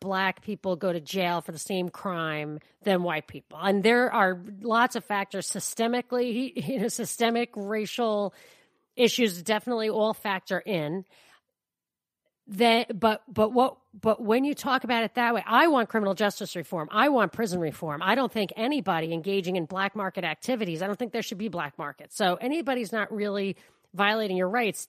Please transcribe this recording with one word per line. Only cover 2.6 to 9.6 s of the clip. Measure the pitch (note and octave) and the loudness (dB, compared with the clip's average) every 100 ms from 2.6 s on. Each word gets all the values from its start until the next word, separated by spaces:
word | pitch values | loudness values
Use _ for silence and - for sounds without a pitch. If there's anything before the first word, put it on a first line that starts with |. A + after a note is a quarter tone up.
| - _ | -16 _
than | G#3 F#3 | 0 2
white | F3 D#3 - | 2 -2 -6
people. | C#3 - D#3 | -18 -18 -4
And | F#3+ G3 | 0 4
there | G#3 A#3+ B3+ | 6 4 4
are | A#3 F#3+ F3+ G3+ G3 | 4 2 2 -8 -10
lots | A3+ A3+ B3 A#3 | 0 2 2 0
of | |
factors | - G#3 G3 F#3+ - | -4 -4 -4 -6 -6
systemically, | G3+ - - A3+ B3 - B3 B3 A3+ C4 - | -6 -6 -2 0 0 -2 -2 0 -2 -4 -6
<laughs> | D3 | -4
you | F#3 | -2
know, | G#3+ | -2
systemic | - E3 - A#3 A#3 A#3+ | -4 -6 0 2 2 -2
racial | G#3+ G3 G#3+ G#3 - A3+ G#3 G3+ - - _ _ _ _ - | -6 -4 -4 -4 -2 0 0 -2 -6 -20 _ _ _ _ 4
issues | A#3+ - A3+ F3 | 4 6 2 0
definitely | E3+ G#3+ | -2 -2